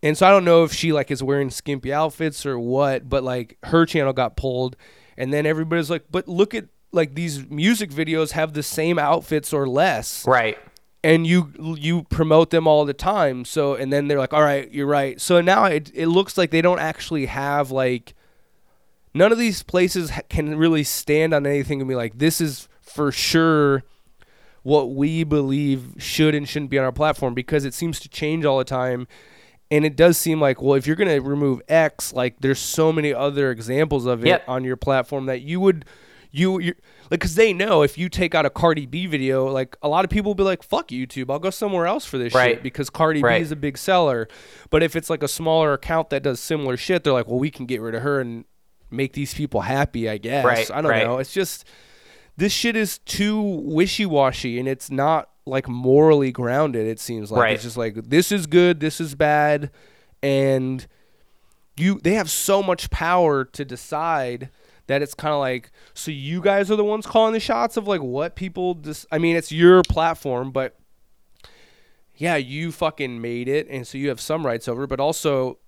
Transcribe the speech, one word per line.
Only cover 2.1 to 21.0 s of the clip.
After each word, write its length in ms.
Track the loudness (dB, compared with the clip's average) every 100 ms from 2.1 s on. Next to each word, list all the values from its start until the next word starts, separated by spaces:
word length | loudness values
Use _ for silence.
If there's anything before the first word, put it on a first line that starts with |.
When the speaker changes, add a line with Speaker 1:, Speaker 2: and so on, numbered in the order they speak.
| -2 -6 -4
Speaker 1:
or 140 | -8 -6
what, 500 | -2 0 0 0 -2
but, 160 | -2
like, 360 | -2 -6 -8 -14 0
her 200 | 2 4
channel 260 | 2 0
got 220 | 0 -2 -2
pulled. 400 | -4 -4 -4 -6 -20 _ _ -10
And 160 | -4
then 140 | -2 0
everybody's 460 | -2 -2 -2 -2
like, 140 | -6 _
"But 180 | -6 -4
look 280 | 0 0 0
at, 100 | -12 _ _
like, 220 | -2 -2
these 340 | -2 -6 -6 -10
music 440 | 0 2 2 -2
videos 400 | -4 -2 0 -2
have 220 | -2 -4
the 100 | -4
same 340 | -6 -2 0 0
outfits 560 | 2 0 0 -4 -2
or 140 | -2 0
less." 580 | 2 2 0 -6 -6 2
Speaker 2:
Right. 320 | 2 2 -4 -14 _ _ _
Speaker 1:
And 240 | 4 4 4
you, 240 | 2 2 -8 -10 -6
you 260 | -2 -2
promote 460 | -4 -2 4 4 4
them 180 | 2 4
all 180 | 2 2
the 80 |
time. 520 | -2 -2 0 0 -2 -6
So, 300 | -2 -2 -2
and 180 | -2
then 140 | -2 0
they're 100 | -2
like, 160 | 0
"All 80 | 2
right, 300 | 2 2 -4
you're 160 | -6 0
right." 340 | 0 0 -6
So 200 | 2 4
now 240 | 6 4 4
it, 260 | 0 -4
it 140 | -4 2
looks 280 | 2 0 0
like 140 | 0
they 120 | 4
don't 160 | 2 2
actually 480 | -2 -6 -6 -4 -4
have, 420 | -4 -2 -2 -2
like, 460 | 0 -2 -2 -8 -20 _ _ _ _ _ _ _ _ _
none 180 | 2 4
of 60 | 4
these 240 | 2 -2
places 500 | -2 0 2 0 -4
ha-, 100 | -8 -6
can 280 | -4 -4 0
really 260 | 2 2
stand 500 | 0 -4